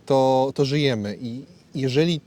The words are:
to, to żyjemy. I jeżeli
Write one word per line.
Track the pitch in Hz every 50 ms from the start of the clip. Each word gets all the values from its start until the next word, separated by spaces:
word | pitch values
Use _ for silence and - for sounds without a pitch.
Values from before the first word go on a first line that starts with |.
| _
to, | - 139 135 131 131 131 131 131 135 -
to | - 143
żyjemy. | 131 143 151 143 135 120 107 101 104 101 -
I | 127 117 120 131 147 - - - _ _ -
jeżeli | 139 135 131 123 143 165 175 170 147 -